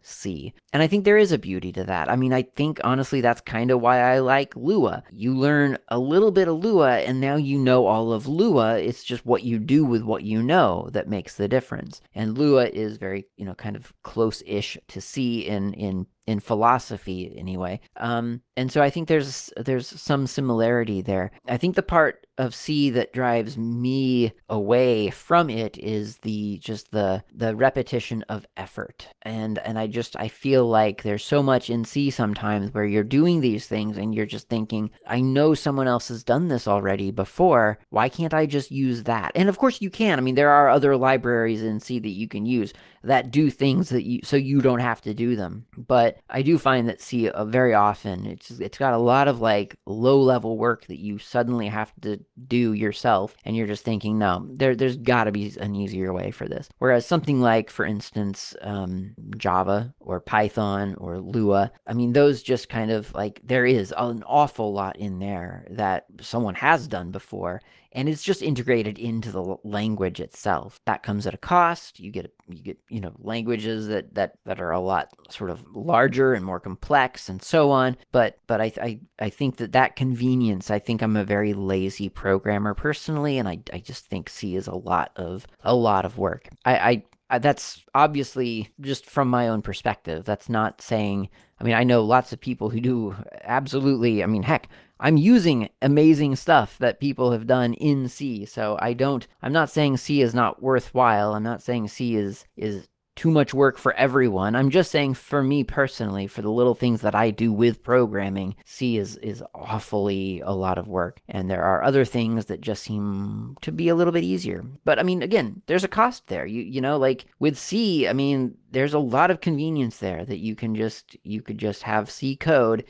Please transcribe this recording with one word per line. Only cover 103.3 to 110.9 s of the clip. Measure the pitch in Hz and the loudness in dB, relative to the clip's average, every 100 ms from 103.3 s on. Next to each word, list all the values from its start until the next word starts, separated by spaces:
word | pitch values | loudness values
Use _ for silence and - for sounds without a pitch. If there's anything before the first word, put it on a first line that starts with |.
| 156 139 | 4 4
work | 135 139 - | 4 2 4
for | 135 | -2
everyone. | - 131 131 127 95 98 120 | 2 2 4 2 2 0 2
I'm | 135 | 4
just | 156 175 | 4 2
saying | 156 139 131 | 0 -2 -4
for | - 147 | -4 -2
me | 131 143 | 0 0
personally, | 127 - 135 - 110 98 98 | 0 -2 -2 -2 -6 -4 -6
for | - | -6
the | 104 | -2
little | 113 123 117 | 2 2 2
things | 123 113 | 0 0
that | 107 | 0
I | 104 113 | 2 0
do | 107 117 | 0 0
with | 107 117 110 | 2 2 0
programming, | - 123 120 104 98 98 92 98 _ | 2 2 2 0 -4 -4 -6 -10 _
C | - 127 113 | -6 -2 -2
is, | 98 - | -4 -8
is | 113 113 - | -10 -10 -14
awfully | - - 110 - 107 101 98 95 90 | -16 -8 -8 -4 -2 0 0 -4 -6
a | 71 | -4
lot | 98 92 90 | -2 -2 -2
of | |
work. | 90 | -4